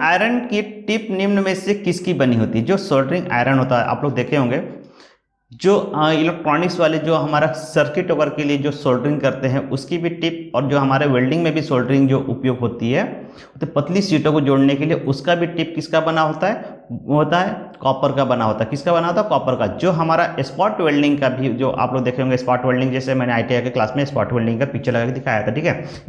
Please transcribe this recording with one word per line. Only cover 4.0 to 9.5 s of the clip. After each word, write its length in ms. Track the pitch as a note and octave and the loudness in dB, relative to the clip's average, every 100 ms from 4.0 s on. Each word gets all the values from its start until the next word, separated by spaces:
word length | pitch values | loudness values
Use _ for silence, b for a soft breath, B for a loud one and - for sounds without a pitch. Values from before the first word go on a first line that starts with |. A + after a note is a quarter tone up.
लोग 100 | D3 | -2
देखे 220 | B2 B2 D3+ | -2 -2 0
होंगे, 260 | B2 C3+ - - B B B B _ _ _ | 0 -2 -4 -12 B B B B _ _ _
जो, 240 | A#2 F3+ G3+ | -2 2 2
अ, 320 | - - D3+ | 2 0 2
electronics 680 | D#3 D#3+ E3+ D#3 D3 F3+ F3 | 2 0 -2 0 0 0 2
वाले 180 | D#3+ D#3+ | 2 2
जो 180 | D3+ D#3+ | 0 0
हमारा 320 | D3 D3+ D3+ | 2 0 0
circuit 640 | - - - C#3+ F#3 F3 | -2 -2 0 0 0 -4
वगैरह 180 | D#3 D3+ | -2 -2
के 140 | D3 | 0
लिए 140 | D3 C#3+ | 0 0
जो 140 | C#3+ | 0
soldering 480 | C#3+ C#3 B2 C#3+ D3 | -2 0 2 2 0
करते 260 | C3 C3 | 0 0
हैं 220 | C3 | -2